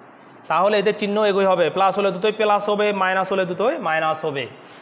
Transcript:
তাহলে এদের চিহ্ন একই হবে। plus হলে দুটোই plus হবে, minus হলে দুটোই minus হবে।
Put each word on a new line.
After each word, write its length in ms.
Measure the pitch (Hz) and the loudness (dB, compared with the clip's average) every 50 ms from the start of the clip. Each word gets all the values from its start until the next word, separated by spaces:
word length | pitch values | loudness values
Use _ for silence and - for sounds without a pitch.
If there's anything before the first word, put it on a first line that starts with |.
| - - - - - - - - - | -20 -20 -20 -20 -20 -20 -20 -16 -6
তাহলে 320 | - 160 170 190 208 214 202 | -2 0 2 2 2 2 2
এদের 180 | 190 214 208 | 2 0 -2
চিহ্ন 260 | - 214 202 202 214 214 | -2 -4 -2 0 0 2
একই 220 | 208 185 196 196 | 2 2 2 2
হবে। 240 | 190 185 175 165 151 | 2 2 2 2 0
plus 280 | 151 185 196 190 190 | 2 2 2 2 2
হলে 140 | 202 202 196 | 2 0 0
দুটোই 200 | 180 180 208 214 | 0 0 -2 -2
plus 380 | 208 220 214 208 208 202 202 220 | 0 0 2 2 2 2 0 0
হবে, 240 | 208 196 214 208 202 | 0 2 0 0 0
minus 380 | 196 185 185 190 190 185 190 | 0 0 0 0 0 -2 0
হলে 140 | 202 190 185 | -2 -2 -2
দুটোই 320 | 175 180 170 202 262 330 | -2 -2 -2 -2 -2 -2
minus 480 | 294 190 160 160 160 160 160 151 - 165 | -2 -2 -2 -2 0 0 -2 -2 -2 -4
হবে। 220 | 156 139 139 120 107 - - - - - - | -6 -4 -6 -8 -8 -12 -18 -20 -20 -20 -20